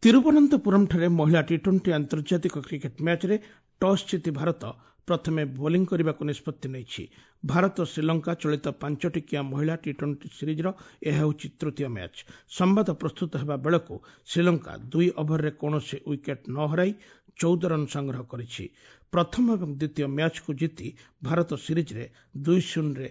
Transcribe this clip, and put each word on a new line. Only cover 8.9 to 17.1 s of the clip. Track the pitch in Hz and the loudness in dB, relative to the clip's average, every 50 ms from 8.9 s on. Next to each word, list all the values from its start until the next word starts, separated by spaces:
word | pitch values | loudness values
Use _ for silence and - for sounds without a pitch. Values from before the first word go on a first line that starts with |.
| 147 139 - 175 151 170 147 - - 147 139 139 131 | -6 -2 -4 -2 -2 -4 -6 -4 -6 -4 -4 -4 -4
ମହିଳା | 143 147 156 160 160 - | -2 -2 -2 -2 -4 -6
ଟି | 151 139 | -8 -8
ଟ୍ୱେଣ୍ଟି | 139 147 143 143 143 - - - - | -4 -4 -4 -4 -6 -10 -18 -14 -8
ସିରିଜ୍ର | - 151 156 156 165 185 190 - - - - _ - 156 | -6 -6 -4 -2 -2 -4 -4 -6 -14 -20 -18 _ -4 -2
ଏହା | 147 147 | 0 2
ହେଉଛି | 151 151 147 147 - 147 - _ | 2 2 0 -2 -6 -16 -10 _
ତୃତୀୟ | - 151 139 - 143 131 | -8 -6 -4 -4 -6 -6
ମ୍ୟାଚ୍। | 120 101 90 85 _ - - - - - _ _ - - | -6 -8 -8 -10 _ -16 -20 -20 -20 -20 _ _ -4 0
ସମ୍ବାଦ | 185 180 196 208 214 185 165 - | 4 4 4 4 4 2 0 -2
ପ୍ରସ୍ତୁତ | - 156 - - 196 165 - 135 123 | -4 -6 -4 -4 -8 -6 -4 -6 -4
ହେବା | 147 147 135 131 | -4 -4 -4 0
ବେଳକୁ | 151 165 170 160 - - 90 _ - - _ _ - | 2 2 2 2 -2 -14 -16 _ -20 -20 _ _ -4
ଶ୍ରୀଲଙ୍କା | - 170 175 180 170 160 - - - - 110 123 127 | 0 2 4 4 2 2 -2 -8 -14 -14 -14 -4 0
ଦୁଇ | 156 170 180 170 - | 2 2 2 2 0
ଓଭରରେ | 156 151 160 160 151 151 147 - | -2 -2 -2 -2 -2 -4 -4 -4
କୌଣସି | - 151 151 151 - - - 143 - - | -4 -2 -2 -2 -4 -6 -12 -12 -6 -6
ୱିକେଟ୍ | 147 139 - - 143 135 _ - | -8 -6 -6 -8 -10 -8 _ -10
ନ | 123 139 151 147 | -6 -4 -2 -2
ହରାଇ | 156 170 180 190 208 - - - | 0 2 0 0 0 -4 -12 -20